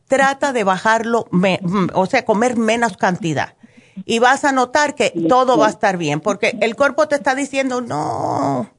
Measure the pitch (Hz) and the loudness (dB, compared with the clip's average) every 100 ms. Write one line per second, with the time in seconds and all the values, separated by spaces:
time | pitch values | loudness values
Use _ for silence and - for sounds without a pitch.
0 | - 269 269 277 285 247 196 185 220 226 | -2 2 2 0 -2 0 0 0 2 2
1 | 214 233 - 180 190 180 180 196 170 - | 2 -2 0 0 2 0 -2 -2 0 0
2 | 190 254 233 202 240 233 220 233 233 - | 0 0 0 0 0 0 0 0 0 -2
3 | 202 180 170 131 - _ - _ _ - | -2 -2 -2 -4 -4 _ -20 _ _ -14
4 | - 226 247 269 294 262 247 - 294 285 | -4 2 2 2 2 0 0 0 0 0
5 | 214 170 165 254 254 240 214 202 214 185 | -2 0 2 2 4 4 2 2 -2 0
6 | 156 147 208 196 214 - 220 226 277 277 | -2 -2 -2 -2 -2 0 -2 0 0 0
7 | 311 285 285 262 277 269 269 247 233 - | 0 0 0 -2 -2 -2 -2 -4 -4 -6
8 | 156 - - 123 - - 214 | -4 -4 -4 -2 -2 -2 -6